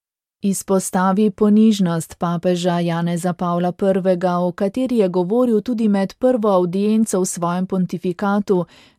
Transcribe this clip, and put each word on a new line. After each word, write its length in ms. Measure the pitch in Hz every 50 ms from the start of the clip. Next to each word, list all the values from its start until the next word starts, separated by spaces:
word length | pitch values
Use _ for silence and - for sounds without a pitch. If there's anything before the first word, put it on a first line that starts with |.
| _ _ _ _ _ _ _ _
Izpostavi 880 | - 202 185 - - - 196 190 190 - - 190 185 190 190 202 214 214
ponižnost 840 | - - 214 208 208 214 220 226 214 196 190 170 170 165 156 - - -
papeža 600 | - 170 175 170 - 185 180 175 175 180 170 175
Janeza 540 | 175 170 165 170 170 170 175 170 175 180 170
Pavla 380 | - 185 175 175 175 180 180
Prvega, 680 | 175 - 208 190 190 196 175 190 185 175 185 180 175 175
o 140 | 180 180
kateri 460 | 170 - 202 196 - 254 262 233 247 226
je 120 | 196 185
govoril 520 | 175 185 180 175 220 247 254 247 220 208
tudi 260 | 202 247 247 214 226 208
med 260 | 202 196 196 190 - -
prvo 300 | - 254 254 233 208 214
avdienco 680 | 196 185 180 175 170 196 202 214 220 220 226 - - 185
v 60 | 185
svojem 420 | - - 180 170 175 175 180 185 190
pontifikatu 960 | 196 185 180 - - 180 - 185 175 - 214 196 202 208 208 - 196 180 170 - - - - _ _